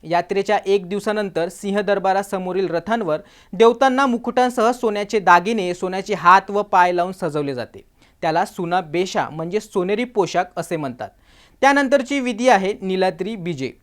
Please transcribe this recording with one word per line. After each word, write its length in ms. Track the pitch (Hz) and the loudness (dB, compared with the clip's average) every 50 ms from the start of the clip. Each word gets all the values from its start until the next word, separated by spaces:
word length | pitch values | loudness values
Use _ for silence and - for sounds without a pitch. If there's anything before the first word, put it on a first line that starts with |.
| - | -6
यात्रेच्या 560 | 151 165 170 175 - 202 196 196 202 214 180 - | -2 -2 -2 -2 0 -2 -4 0 0 0 -2 0
एक 220 | 190 196 202 180 175 | 0 0 0 0 -2
दिवसानंतर 600 | 196 202 196 220 208 214 208 196 - 165 165 175 | -6 -4 -2 -2 -2 -2 -4 -4 -2 -4 -4 -4
सिंह 320 | 180 - - 202 196 208 | -6 -8 -6 -4 -2 -2
दरबारासमोरील 880 | 208 185 202 196 180 190 190 190 202 196 - 190 185 180 185 185 190 175 | 0 0 0 0 2 0 0 0 -2 -2 -6 -6 -6 -4 -2 -2 -2 0
रथांवर 520 | 160 170 165 - 226 233 214 165 151 160 - - - - _ _ - | -2 -4 -2 -2 -2 -2 0 -2 -2 -4 -4 -12 -20 -20 _ _ 2
देवतांना 540 | 180 226 226 240 240 269 269 254 262 277 | 4 6 6 6 6 2 2 4 2 2
मुकुटांसह 640 | 269 240 240 247 254 - - 247 247 240 254 214 226 | 2 0 -2 -4 -2 0 2 2 2 2 2 2 2
सोन्याचे 480 | 247 247 - 220 214 208 208 202 - 214 | 2 0 -2 -4 -2 -2 -6 -2 -2 0
दागिने, 560 | 180 185 175 175 175 202 240 220 185 180 175 | 6 6 6 6 6 2 -2 -2 -2 -4 -4
सोन्याचे 400 | 175 - 185 180 190 190 202 208 | -4 -4 -4 -4 -6 -4 -4 -6
हात 360 | 170 151 175 185 196 190 196 | 2 6 8 8 8 6 2
व 120 | 202 202 208 | -4 -4 -2
पाय 300 | 208 - 190 175 180 180 | 2 4 4 4 4 2
लावून 200 | 175 175 185 190 | 0 -2 -2 -4
सजवले 420 | 185 - 165 143 151 147 139 135 | -6 -6 -4 -4 -2 -4 -4 -4
जाते. 300 | 123 113 - - 104 - _ _ _ _ _ _ _ - | -6 -8 -10 -12 -20 -20 _ _ _ _ _ _ _ -4
त्याला 220 | 165 156 165 190 | -2 0 0 -2
सुनाबेशा 840 | 214 - - 185 165 175 185 180 156 147 175 185 185 - 208 147 - | -2 -4 -8 -4 -2 -2 -2 -2 -2 -2 -2 -2 -2 -2 -4 -4 -4
म्हणजे 320 | 143 156 160 170 180 214 | -4 -8 -8 -4 -4 -6
सोनेरी 440 | 214 - - 202 180 180 208 208 247 | -6 -4 -4 -4 -2 -2 -2 -2 -4
पोशाख 400 | 247 247 220 185 156 - 175 185 180 _ | -4 -2 -2 -2 0 0 -2 -2 -2 _
असे 200 | - 165 - 180 | -10 -8 -6 -6
म्हणतात. 320 | 160 151 135 120 - 107 98 _ _ _ _ _ _ _ _ _ _ | -6 -6 -8 -8 -10 -12 -14 _ _ _ _ _ _ _ _ _ _
त्यानंतरची 600 | - 269 277 285 285 262 254 277 262 240 285 277 | 2 4 4 4 2 2 2 0 0 0 -4 -4
विधी 280 | 254 247 240 196 240 254 | -4 -4 -4 0 4 4
आहे 260 | 240 196 190 190 214 254 - | 4 4 4 0 -6 -6 -6
निलाद्री 540 | 190 190 185 190 185 180 - - - 226 | -4 -2 0 0 -2 -2 -4 -8 -8 -8
बीजे. 360 | 208 170 175 170 131 135 120 - _ | -8 -6 -8 -6 -6 -6 -8 -8 _